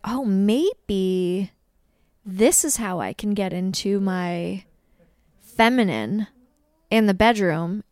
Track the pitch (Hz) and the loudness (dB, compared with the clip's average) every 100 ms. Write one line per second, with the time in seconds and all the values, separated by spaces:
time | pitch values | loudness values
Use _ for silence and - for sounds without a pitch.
0 | - 247 247 190 202 240 370 508 - 196 | -6 -4 0 2 2 2 0 -2 -4 -2
1 | 185 185 180 185 196 _ _ _ _ _ | 0 0 -2 -2 -4 _ _ _ _ _
2 | _ _ 208 185 240 349 311 262 214 180 | _ _ -10 2 2 4 0 -2 -4 -4
3 | 98 - 208 208 190 180 185 185 202 202 | -6 -4 -4 -2 -2 -2 -4 -4 -2 0
4 | 196 185 180 175 175 190 - _ _ _ | 0 -2 -4 -4 -6 -8 -12 _ _ _
5 | _ _ _ _ - - 226 254 202 113 | _ _ _ _ -8 2 2 4 2 0
6 | 107 208 208 _ _ _ _ _ _ 220 | -4 -4 -6 _ _ _ _ _ _ 2
7 | 214 185 220 220 185 160 170 208 - | 4 4 4 4 0 0 -4 -6 -6